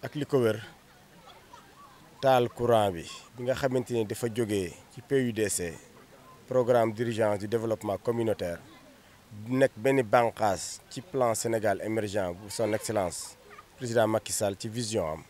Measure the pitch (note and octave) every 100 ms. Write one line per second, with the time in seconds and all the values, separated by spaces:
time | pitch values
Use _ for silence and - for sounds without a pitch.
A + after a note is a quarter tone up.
0 | C3 D3+ C#3 C#3 A#2 G#2+ - - - -
1 | - - - - - - - - - -
2 | - - C3+ C3 A#2+ - A#2+ A2+ G#2 E2+
3 | C#2+ - - - B2 B2 C3+ B2+ A#2 A#2
4 | G#2 A2+ A#2+ G#2+ A2 G#2 F2+ - - -
5 | - C#3 B2+ A2 G#2 - F2 D2+ - -
6 | - - - - - B2+ A#2+ B2 A2+ G#2+
7 | A#2+ A2 A2 G#2 G#2 A2+ A2+ G#2+ G#2+ F#2+
8 | - A#2 A2+ G2+ F2+ E2+ - - - -
9 | - - - G#2+ A2 B2+ C3+ - B2 C3+
10 | A2+ B2 A#2 - G#2+ F2+ - - - -
11 | - C#3 A#2+ A2 A#2 A2+ G#2 F#2+ F#2+ A2
12 | G#2 G2+ F2+ F2 G#2 - A2 G#2+ - G#2+
13 | F2+ - - - - - - - B2 A#2
14 | A2 A2 - - G2+ G2 A2+ A2 A2+ A2
15 | E2 D#2+